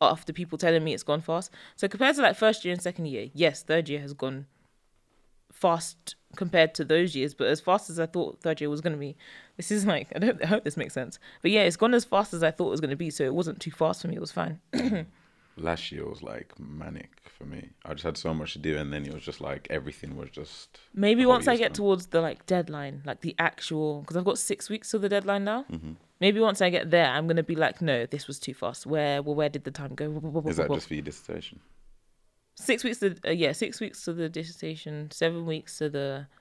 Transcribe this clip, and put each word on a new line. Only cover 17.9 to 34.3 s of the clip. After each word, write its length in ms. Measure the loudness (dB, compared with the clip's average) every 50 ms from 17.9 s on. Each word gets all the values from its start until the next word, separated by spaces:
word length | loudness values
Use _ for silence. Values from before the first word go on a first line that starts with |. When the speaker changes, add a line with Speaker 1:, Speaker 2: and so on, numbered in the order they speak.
| -10
Speaker 2:
just 100 | -6 -4
had 140 | -4 -4
so 160 | -4 -4 -4 -2
much 180 | -2 -4 -6 -8
to 60 | -4
do, 180 | -2 -2 -2
and 140 | -2 -2 -4
then 140 | -6 -6 -6
it 80 | -8 -10
was 100 | -10 -10
just, 160 | -12 -10 -8
like, 280 | -8 -8 -8 -8 -6 -6
everything 480 | -6 -6 -6 -8 -10 -12 -12 -12 -12
was 120 | -12 -12 -12
just 500 | -12 -14 -14 -14 -16 -18 -20 -20 -20 -20 _ _ -2
Speaker 1:
Maybe 280 | 2 4 6 6 8
Speaker 2:
the 60 | 8
whole 60 | 8 6
Speaker 1:
once 120 | 8 6
I 40 | 6 6
Speaker 2:
year's 60 | 6
Speaker 1:
get 100 | 4 0
Speaker 2:
gone. 60 | 0
Speaker 1:
towards 320 | 2 4 4 4 4 2
the, 120 | 0 2 2
like, 260 | 2 0 -2 -6 _
deadline, 580 | 0 0 0 0 -2 -6 -8 -10 -10 -10 -10 -8
like, 160 | -8 -8 -6
the 140 | -8 -2 0 2
actual, 640 | 2 2 0 -2 -6 -4 -2 -2 0 -2 -2 -4 -8
'cause 120 | -4 -4
I've 80 | 0 2
got 120 | 2 0
six 320 | 2 0 -2 -4 -4 -4 -6
weeks 220 | -8 -8 -4 -4
till 80 | -2 0
the 80 | 0
deadline 380 | 2 2 2 2 0 0 0 0
now. 180 | -2 -4 -4 -6 -8
Speaker 2:
Mm-hmm. 220 | -10 -10 -10 -10 -12 -14 _ _ _ 2
Speaker 1:
Maybe 220 | 4 4 6 6
once 200 | 4 4 4 4
I 80 | 4 4
get 220 | 4 2 2 4
there, 160 | 6 6 6
I'm 200 | 6 2 2 0
gonna 160 | 2 2 2 2
be 120 | 0 2
like, 260 | 2 2 2 2 0
"No, 240 | 0 0 2 0 0
this 220 | -2 -6 -8 -8
was 120 | -10 -12 -10
too 140 | -10 -10 -8
fast. 320 | -6 -6 -6 -6 -8 -6
Where, 360 | -2 0 0 0 0 0 0
well, 140 | -2 -2 0
where 140 | 0 0 -2
did 140 | -2 -6 -8
the 80 | -10
time 240 | -10 -10 -10 -10 -8
go?" 140 | -6 -6 -6
Wha-, 100 | -6 -6 -6 -4
wha-, 120 | -2 -2
wha-, 80 | -2 0
Speaker 2:
Is 80 | 0
that 100 | 0 0 0
Speaker 1:
wha-, 60 | 0
Speaker 2:
just 120 | -2 -4 -6
for 40 | -6
your 80 | -6 -6
dissertation? 560 | -8 -10 -12 -12 -12 -10 -10 -10 -12 -16 -20 -20 _ -20 -20 -20 -20 -20 _ _ _ _ _ _ _ _ _ _ _ _
Speaker 1:
Six 280 | -4 0 0 0 2 0
weeks 140 | -2 -2 -2
to, 160 | -2 -2 -2 -2 -4
uh, 60 | -4
yeah, 200 | 0 0 0 0
six 280 | 0 -2 -4 -6 -6 -8
weeks 220 | -10 -10 -10 -10 -8
to 80 | -8 -6
the 140 | -4 -6
dissertation, 840 | -6